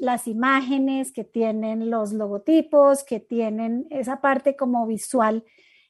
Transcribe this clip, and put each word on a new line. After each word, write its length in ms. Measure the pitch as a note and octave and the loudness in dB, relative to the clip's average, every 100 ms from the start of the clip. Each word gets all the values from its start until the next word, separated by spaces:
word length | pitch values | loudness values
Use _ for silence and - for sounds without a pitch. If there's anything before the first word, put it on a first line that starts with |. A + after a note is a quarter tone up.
las 260 | B3 B3 A#3+ | -2 -2 -4
imágenes, 840 | A3 B3+ C#4 B3+ C4+ C4+ C4+ C4 | -2 2 2 0 0 0 -2 -4
que 100 | - | -8
tienen 680 | G#3+ A#3 A3+ A3 A3 A3 A3+ | -6 -2 0 0 -4 -4 -2
los 220 | A3+ G#3 | -2 -2
logotipos, 920 | G#3+ G#3 G3+ B3+ D#4+ D#4 D4 C#4 C#4 | -4 -4 -4 2 2 4 6 6 6
que 160 | - A3 | 0 -8
tienen 640 | - A#3 A3 G#3+ A3+ A#3 D4 | -6 -4 -2 -2 -4 -4 -6
esa 300 | C#4+ A#3+ C4 | -6 -6 -2
parte 360 | C#4 C4+ C#4 C#4 | 0 2 0 0
como 280 | B3 A#3+ A3+ | 0 0 -2
visual 580 | G#3+ - B3+ A3 A3+ - _ _ _ _ | -4 -2 0 2 0 -6 _ _ _ _